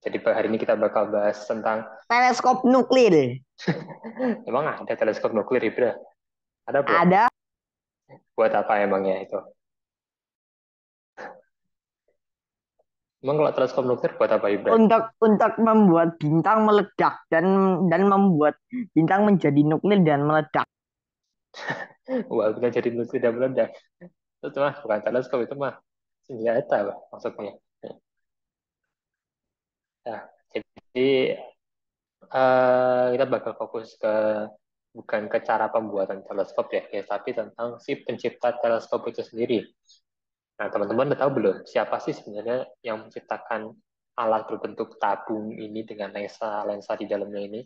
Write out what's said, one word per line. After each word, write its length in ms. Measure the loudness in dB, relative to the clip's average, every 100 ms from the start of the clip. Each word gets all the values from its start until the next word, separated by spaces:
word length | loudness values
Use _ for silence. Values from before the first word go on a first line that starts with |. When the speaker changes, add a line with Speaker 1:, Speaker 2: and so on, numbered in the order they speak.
Speaker 1:
Jadi, 140 | -6 -4 0
hari 240 | 0 0
ini 80 | -2
kita 160 | 0 2
bakal 320 | 2 0 0
bahas 320 | 0 0 -2 -6
tentang 400 | -4 -2 -4 -6 -16 _
Speaker 2:
Teleskop 560 | 2 4 2 2 2 4
nuklir. 720 | 4 4 6 6 6 4 -2 _ _
Speaker 1:
<laughs> 880 | -4 -4 -6 -16 -16 -6 -4 -4 -4
Emang 180 | -2 -2
ada 260 | -6 -6
teleskop 380 | -2 0 0 -2
nuklir, 320 | -2 0 0
Ibra? 320 | 0 0 0 -2 -12 _ _ _ _ _ -4
Ada, 160 | -2
bro? 80 | 2 4
Speaker 2:
Ada. 240 | 4 4 2 _ _ _ _ _ _ _ _ -20 _ 0
Speaker 1:
Buat 180 | 2 2
apa 240 | 0 0
emangnya 400 | 2 0 0 -4
itu? 160 | -4 -10 -10 _ _ _ _ _ _ _ _ _ _ _ _ _ _ _ _ -20 -20 -20 _ _ _ _ _ _ _ _ _ _ _ _ _ _ _ _ _ _
Emang 160 | -2 2
kalau 100 | 2 2
teleskop 280 | 0 0 0
nuklir 240 | 0 -2 0
buat 100 | 2
apa, 180 | 2 0
Ibra? 180 | 0 4 6
Speaker 2:
Untuk, 280 | 6 4 0 _
untuk 280 | 2 4 2 2
membuat 560 | 4 6 6 6 4 0
bintang 480 | 0 2 2 2 4
meledak 560 | 4 2 0 -2 -2 _
dan, 120 | 2 4 4 2 2 2
dan 140 | 2 4
membuat 540 | 4 4 4 2 0 _ -10 -2
bintang 320 | 2 2 4 4
menjadi 380 | 4 4 4
nuklir 400 | 4 2 2 4
dan 240 | 4 4 2
meledak. 400 | 0 0 -2 -4 _ _ _ _ _ _ _ _ -16
Speaker 1:
<laughs> 720 | -10 -10 -12 _ -8 -6 -4
Wah, 200 | -2 0
bintang 320 | 0 -2 0
jadi 80 | -2
nuklir 320 | -4 -4 -2
dan 100 | -2 0
meledak. 320 | -2 0 -2 -4 _ _ -20 _ _ _
Itu 240 | -10 -2
mah 160 | -4 -4 -4
bukan 160 | -2
teleskop, 380 | 0 -2 -2 -4
itu 160 | -4 -4
mah 240 | -8 -8 _ _ _ _ _
senjata 640 | -6 -2 -2 0 -2 -2
lah 40 | -8 -14
maksudnya. 480 | -10 -10 -10 -14 -14 _ _ -20 -20 _ _ _ _ _ _ _ _ _ _ _ _ _ _ _ _ _ _ _ _ -14
Nah, 160 | -14 -14 _ _
jadi, 560 | -12 -12 -20 _ -2 2 2 0 -4 -10 _ _ _ _ _ _ _ _
eh, 760 | 0 4 4 4 4 2 2 0 0
kita 80 | 0
bakal 260 | -2 -6 -10
fokus 400 | -10 -10 -12 -6
ke, 160 | -2 0 0 -2 -6 -14 _ _ _
bukan 320 | -20 -6 -6 -2
ke 120 | -4
cara 260 | -2 -2 0
pembuatan 480 | -2 -4 -4 -4 -6
teleskop 480 | -10 -6 -6 -4 -4
ya, 160 | -6 -6
guys, 240 | -12 -8
tapi 240 | -8 -6
tentang 480 | -8 -8 -8 -10 -10
si 160 | -10 -10 -8
pencipta 480 | -6 -6 -4 -4 -2
teleskop 480 | -2 -2 -2 -6 -6
itu 160 | -10 -12
sendiri. 400 | -6 -2 -2 -4 _ _ _ _ _ _ _ _ _
Nah, 120 | -6
teman-teman 400 | -4 -2 0 0
udah 60 | 2
tahu 100 | 0 2
belum 180 | 0 0 -4
siapa 280 | -4 -2 -4
sih 120 | -6 -10
sebenarnya 480 | -10 -12 -6 -6 -6 _
yang 240 | -10 -10 -10
menciptakan 680 | -18 _ -10 -6 -8 -8 -16 _ _ _ -6
alat 320 | -2 -2 -2
berbentuk 480 | -10 -10 -10 -10 -4
tabung 560 | -4 -4 -6 -8 -8
ini 320 | -12 -12 -12 -12
dengan 240 | -10 -10
lensa-lensa 840 | -8 -12 -8 -8 -6 -6 -8 -8 -10
di 80 | -6
dalamnya 360 | -6 -6 -10 -10
ini? 160 | -12